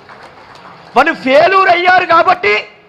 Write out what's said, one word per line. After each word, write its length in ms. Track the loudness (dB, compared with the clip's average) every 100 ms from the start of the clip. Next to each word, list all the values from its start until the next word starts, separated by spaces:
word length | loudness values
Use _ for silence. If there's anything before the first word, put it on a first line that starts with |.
| -20 -20 -20 -20 -20 -20 -20 -20 -6 -2
వాళ్ళు 180 | -2
ఫెయిల్యూర్ 560 | -4 -2 0 2 2 0
అయ్యారు 360 | 0 0 0 2
కాబట్టి 640 | 0 2 -2 -2 -4 -6 -18